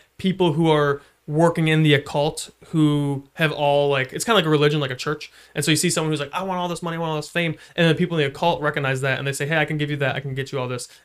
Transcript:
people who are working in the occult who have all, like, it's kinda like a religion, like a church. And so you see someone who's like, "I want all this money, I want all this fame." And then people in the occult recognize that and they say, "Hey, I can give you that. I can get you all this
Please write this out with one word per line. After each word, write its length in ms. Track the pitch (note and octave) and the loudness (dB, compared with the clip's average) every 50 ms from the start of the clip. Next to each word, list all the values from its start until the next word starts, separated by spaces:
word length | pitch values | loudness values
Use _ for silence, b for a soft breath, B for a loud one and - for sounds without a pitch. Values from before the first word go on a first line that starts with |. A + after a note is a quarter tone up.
| b b _ | b b _
people 380 | - - F#3+ F3 F#3 F#3 E3+ C#3+ | -4 -2 -2 0 2 2 2 2
who 160 | D#3+ E3 D#3+ | 2 4 4
are 320 | D#3 D3+ D3 C#3+ C#3 C#3+ b b b b b - | 4 4 4 2 0 -2 b b b b b -4
working 400 | D3 D3+ E3+ E3+ E3 E3 D#3+ D#3 | 0 2 2 4 4 2 0 2
in 140 | D#3 D#3 D#3+ | 4 4 4
the 100 | D3+ C#3+ | 4 4
occult 560 | C3+ C#3 - - D3+ D3 D#3+ D#3+ - - - - _ - - | 2 0 -2 -2 -2 -2 -2 -4 -6 -10 -14 -14 _ -12 -4
who 540 | - D#3+ D3+ D3 D3 D3 C#3+ C#3+ C#3 C3+ C#3 - - | 0 2 4 4 4 2 0 -2 -2 -4 -8 -10 -6
have 180 | - E3 D3+ - | -2 -2 -2 0
all, 360 | - D3 C#3+ C#3+ C#3+ C#3+ C#3+ | 0 2 2 4 4 4 2
like, 220 | C#3 C3+ C3 - - | 2 0 -2 -4 -6
it's 120 | D#3 - | -6 0
kinda 100 | A#3+ A3+ | 2 2
like 100 | G3+ E3 | 4 4
a 20 | D#3+ | 4
religion, 300 | D#3 D3 D3 D3+ D3+ D3+ | 4 4 4 4 2 0
like 100 | C#3+ B2+ | -2 -4
a 60 | C3+ | -6
church. 340 | C3+ - D3+ D3+ D3+ - - b b b b b | -6 -6 -6 -6 -6 -8 -16 b b b b b
And 100 | C#3 C3+ | -4 0
so 60 | E3+ | 2
you 60 | D#3 | 2
see 140 | D3+ - F3 | 2 2 0
someone 200 | - E3+ D#3+ D#3 | 0 0 0 0
who's 80 | D#3 C#3 | -2 -2
like, 120 | C#3+ C#3+ - | -4 -6 -6
"I 80 | F3+ F#3+ | -6 -6
want 160 | G3 F3+ F3+ | -4 -4 -4
all 100 | F3 F3 | -4 -4
this 140 | E3+ - F3+ | -6 -6 -6
money, 140 | E3+ E3 | -6 -6
I 40 | E3 | -4
want 100 | E3+ D#3+ | -4 -4
all 60 | D#3 | -4
this 120 | D3+ D3 - | -6 -6 -6
fame." 260 | - E3+ E3+ E3 D#3 B B B B | -4 -2 -2 -2 -4 B B B B
And 100 | B E3+ | B 4
then 80 | E3 D3+ | 4 4
people 220 | D3+ F3 D#3+ E3+ D#3+ | 2 0 -2 0 0
in 60 | C#3+ | -2
the 60 | C#3 | -2
occult 300 | C#3 - F3+ E3+ E3 - D3 | -2 0 0 0 0 0 0
recognize 400 | D3 D3 D3+ C#3 C3 C3+ C3 C3+ | -2 -2 -2 -2 -2 -2 -2 -2
that 160 | C3+ C3 C3 | -2 -2 -2
and 80 | C3+ C#3 | -4 -4
they 40 | C3+ | -4
say, 140 | - C#3+ | -4 -4
"Hey, 120 | C#3+ E3 D#3+ | -2 0 0
I 60 | D3+ | 0
can 100 | D3 D#3 D3+ | 0 -2 -4
give 120 | D3 D3 | -4 -4
you 60 | D3 C3+ | -2 -2
that. 180 | C#3 C3 A#2 | -2 -2 -2
I 40 | C3 | -4
can 140 | C3+ C#3 C3 | -6 -6 -6
get 160 | C3+ C3 C3 | -6 -8 -6
you 80 | - C3 | -6 -6
all 80 | B2+ B2 | -6 -6
this 200 | B2+ B2 - - b b b | -6 -8 -10 -12 b b b